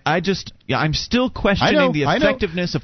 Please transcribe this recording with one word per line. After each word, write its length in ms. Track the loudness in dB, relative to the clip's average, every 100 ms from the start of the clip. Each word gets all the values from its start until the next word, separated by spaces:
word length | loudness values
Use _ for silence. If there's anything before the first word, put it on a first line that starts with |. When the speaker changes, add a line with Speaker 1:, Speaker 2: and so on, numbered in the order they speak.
| -2
Speaker 1:
I, 100 | -2
I 40 |
just, 340 | 0 -4 -6 -14 -4
yeah, 120 | -2
I'm 160 | 0 -2
still 340 | -2 0 0
questioning 460 | 0 0 2 2 4
Speaker 2:
I 100 | 2
know, 60 |
Speaker 1:
the 140 | 2 0
Speaker 2:
I 120 | 2
know. 80 | 2
Speaker 1:
effectiveness 460 | 0 -4 -2 -4
of 80 | -4